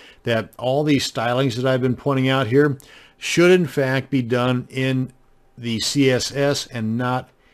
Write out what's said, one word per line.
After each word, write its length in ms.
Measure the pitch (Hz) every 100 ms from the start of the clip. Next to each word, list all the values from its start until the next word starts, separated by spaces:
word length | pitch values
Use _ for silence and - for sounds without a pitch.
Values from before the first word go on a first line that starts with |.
| - -
that 280 | 120 113 90 -
all 260 | 123 139
these 260 | 151 139 -
stylings 460 | - 117 123 135 113
that 120 | 131
I've 140 | 131
been 140 | 127 120
pointing 320 | 139 135 131
out 200 | 135 120
here 320 | 131 147 131 - - - _
should 320 | - - 175
in 160 | 185 160
fact 420 | - 131 135 127
be 140 | 139
done 440 | 120 123 127 127 123
in 420 | 131 131 131 131 - _ _ _ -
the 240 | 120 113
C 300 | - 143 131
S 260 | 127 - 131
S 300 | 143 139 -
and 320 | 117 110 117
not 320 | 123 127 - _ _